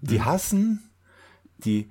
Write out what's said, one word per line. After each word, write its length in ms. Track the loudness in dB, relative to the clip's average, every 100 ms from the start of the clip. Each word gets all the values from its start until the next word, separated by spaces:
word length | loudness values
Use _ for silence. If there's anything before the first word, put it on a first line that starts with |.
die 220 | -2 0
hassen, 680 | 2 0 0 0 2 0 -6 _ _ -20 -20 _ _ _
die, 320 | -2 -2 -2